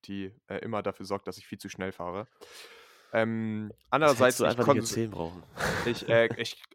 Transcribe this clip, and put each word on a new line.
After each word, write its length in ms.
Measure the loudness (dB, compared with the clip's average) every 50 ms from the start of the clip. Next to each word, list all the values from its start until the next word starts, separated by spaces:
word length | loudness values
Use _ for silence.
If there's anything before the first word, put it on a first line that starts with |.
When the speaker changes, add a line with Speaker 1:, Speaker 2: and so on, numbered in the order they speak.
| -14
Speaker 1:
die, 280 | -10 -8 -8 -8 -10 -12 _ _
äh, 120 | -10 -10 -8
immer 220 | -6 -4 -4 -4
dafür 240 | -4 -4 -6 -6 -6
sorgt, 200 | -6 -6 -6 -6
dass 120 | -8 -12 -12
ich 80 | -14
viel 120 | -16 -14 -14
zu 100 | -12 -12
schnell 220 | -10 -8 -8 -8
fahre. 380 | -8 -8 -8 -8 -8 -8 -10 -12 _ -20 -20 -20 -20 -20 -20 -20 -20 -20 -20 -20 -20 -20 _ _
Ähm, 580 | 0 0 0 0 0 -2 -4 -4 -4 -6 -8 -10
Speaker 2:
Das 60 | -12 _
hättest 120 | _ 0
Speaker 1:
andererseits, 440 | 2 4 6 6 6 6 6 4 6 4
Speaker 2:
du 60 | 2
Speaker 1:
ich 60 | 2
Speaker 2:
einfach 160 | 2 4 4
nicht 80 | 4 4
Speaker 1:
kons-, 140 | 4 2 -2
Speaker 2:
erzählen 200 | -2 -2 -2 -4
brauchen. 320 | -4 -6 -8 -8 -10 -12 -18 -14 -8 -4 -4 -2 -2 -2 -2
Speaker 1:
ich, 220 | -2 -2 -2 0 4
äh, 200 | 6 6 6 4 2 -2
ich, 220 | -6 -6 -8 -14 -18 -14